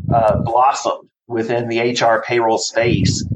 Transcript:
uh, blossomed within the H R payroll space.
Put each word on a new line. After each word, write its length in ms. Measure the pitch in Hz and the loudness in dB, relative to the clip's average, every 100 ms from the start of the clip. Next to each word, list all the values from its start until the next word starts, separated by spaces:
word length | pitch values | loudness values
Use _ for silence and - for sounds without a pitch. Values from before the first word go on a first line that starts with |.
| - | -2
uh, 240 | 117 110 101 | 2 2 0
blossomed 720 | - 120 131 - - - - _ - | 0 2 2 0 -4 -6 -10 _ -8
within 400 | 113 113 120 117 | -4 -2 -2 -2
the 120 | 117 | 0
H 220 | 123 123 | 0 2
R 200 | 117 110 | 2 2
payroll 360 | - 120 113 110 | 0 0 2 0
space. 680 | - 113 117 - - - - | -2 0 2 2 2 0 -4